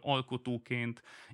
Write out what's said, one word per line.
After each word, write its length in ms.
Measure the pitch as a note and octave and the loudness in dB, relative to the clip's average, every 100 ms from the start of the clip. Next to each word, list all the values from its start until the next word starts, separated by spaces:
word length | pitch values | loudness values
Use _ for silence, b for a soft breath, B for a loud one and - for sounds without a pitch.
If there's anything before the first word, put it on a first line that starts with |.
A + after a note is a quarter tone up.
alkotóként, 1000 | - C3+ C3 B2 B2 A#2+ - B2 A#2 A#2 B B B | 4 2 2 -2 0 -2 0 0 0 -4 B B B